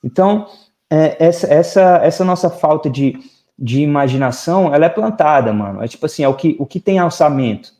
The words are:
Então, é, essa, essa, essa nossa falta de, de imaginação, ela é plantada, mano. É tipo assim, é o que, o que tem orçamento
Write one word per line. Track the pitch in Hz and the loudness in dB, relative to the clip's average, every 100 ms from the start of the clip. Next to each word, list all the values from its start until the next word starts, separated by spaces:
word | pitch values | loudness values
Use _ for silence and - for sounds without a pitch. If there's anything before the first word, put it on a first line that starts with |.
Então, | 127 - 190 214 208 - _ _ _ | -6 0 2 0 -4 -20 _ _ _
é, | 156 156 - 165 | 0 0 2 2
essa, | 170 - | 2 2
essa, | 147 170 196 185 175 | 2 2 4 4 4
essa | 151 - 185 | 2 0 -2
nossa | 180 175 | 0 -2
falta | - 156 151 151 | -2 0 0 -2
de, | 127 139 - - _ _ _ | -2 -4 -4 -18 _ _ _
de | 127 131 | -4 -2
imaginação, | 147 143 139 131 131 123 - 180 175 143 | 0 0 0 0 -2 -4 -2 0 2 2
ela | 165 | 2
é | |
plantada, | 190 220 - 151 147 113 | 0 -4 0 2 2 0
mano. | 104 101 98 | -2 -6 -8
É | 117 | -10
tipo | - 156 | -8 -10
assim, | - | -2
é | 139 | -2
o | 139 | 0
que, | 165 156 | -2 -2
o | 135 | -6
que | 185 | -6
tem | - 190 | -2 0
orçamento | 175 - 151 139 123 98 - _ | 0 2 0 2 -2 -4 -10 _